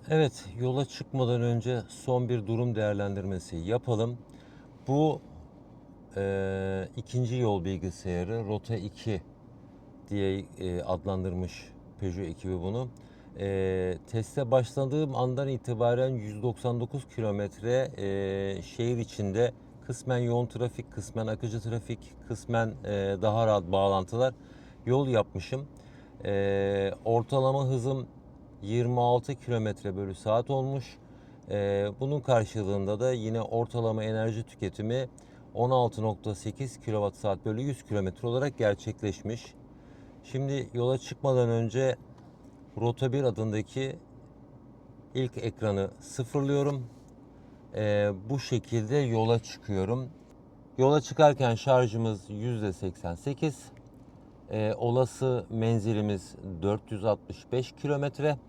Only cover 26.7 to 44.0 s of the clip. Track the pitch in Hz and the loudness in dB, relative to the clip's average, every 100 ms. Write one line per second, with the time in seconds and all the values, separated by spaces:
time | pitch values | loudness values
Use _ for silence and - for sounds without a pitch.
26.7 | 98 98 - 113 117 117 139 131 139 131 | 2 0 -2 2 2 4 2 4 2 0
27.7 | 131 123 135 123 - - - - - 101 | 0 0 -4 -6 -16 -20 -20 -20 -12 -2
28.7 | 117 120 123 120 123 120 131 - 117 107 | 0 2 2 4 2 0 -8 -2 0 0
29.7 | 95 101 92 98 90 107 113 123 135 131 | -2 -6 -4 -6 -4 0 2 2 -2 0
30.7 | 135 - - - - - - - 101 101 | -4 -8 -16 -20 -20 -20 -20 -6 -2 2
31.7 | 101 101 104 135 147 123 120 107 110 98 | 2 0 -2 -2 -2 4 4 4 -2 0
32.7 | 101 98 104 127 123 110 113 107 113 117 | 0 0 0 0 0 -2 -2 -2 -2 -2
33.7 | 120 113 110 110 110 113 110 117 - 98 | 0 0 0 -2 0 0 -2 -8 -6 -6
34.7 | - 107 127 127 - - - - 107 123 | -4 -2 -2 -4 -10 -20 -20 -12 0 4
35.7 | 131 117 - 110 95 110 98 110 - 135 | 4 4 2 -2 -2 -6 -6 -6 -6 -8
36.7 | - - 107 101 - 107 95 110 110 139 | -6 -2 0 0 0 -2 -2 -2 -2 -4
37.7 | 131 - 104 92 90 120 127 139 - 110 | -6 -2 -2 -2 -2 -2 0 -2 2 2
38.7 | 101 - - 104 92 104 120 - - - | 2 -4 -4 -4 -4 -6 -8 -10 -20 -20
39.7 | - - - - - - 131 139 139 117 | -20 -20 -20 -20 -20 -8 -4 -2 -2 -4
40.7 | 120 123 131 - - 139 127 117 117 117 | 0 2 0 -2 -2 2 4 4 2 2
41.7 | 120 131 120 - - - - - - - | 2 2 0 -10 -20 -20 -20 -20 -20 -14
42.7 | - 117 120 131 135 131 101 110 107 - | -2 0 2 0 2 2 2 0 -2 -2
43.7 | 131 135 151 | -4 -4 -6